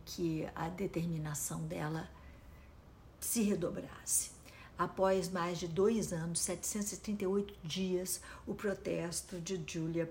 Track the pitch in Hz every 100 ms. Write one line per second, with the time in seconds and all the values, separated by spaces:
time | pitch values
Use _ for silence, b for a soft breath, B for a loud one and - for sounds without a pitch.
0 | - - 165 160 - - 165 180 196 165
1 | 170 160 151 147 - 165 156 175 151 160
2 | 190 B B B B B B - - -
3 | - - - 233 208 175 170 - - -
4 | - - - - B B B - 175 -
5 | 190 190 170 180 175 170 175 165 208 226
6 | 165 165 170 170 - 175 - 208 202 -
7 | 220 208 185 202 202 - 165 185 185 180
8 | 185 - B B - 202 208 190 185 170
9 | 170 - - 180 170 185 151 170 160 165
10 | 165